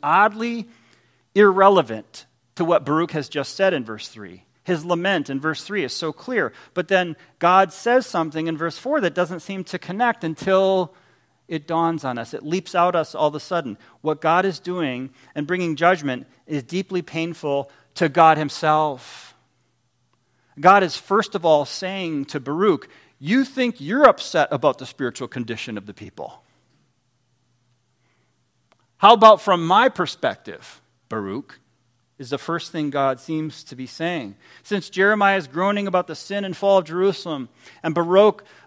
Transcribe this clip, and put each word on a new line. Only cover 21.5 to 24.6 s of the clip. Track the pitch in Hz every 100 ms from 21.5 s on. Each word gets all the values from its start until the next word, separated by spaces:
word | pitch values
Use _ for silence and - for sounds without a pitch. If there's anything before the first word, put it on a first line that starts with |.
| 151
saying | 139 - 185 196 175 147 139
to | 147
Baruch, | 131 156 208 151 - - _ _
"You | 143 247
think | 262 - 247 -
you're | 143 247 277
upset | 190 - 170 143
about | 120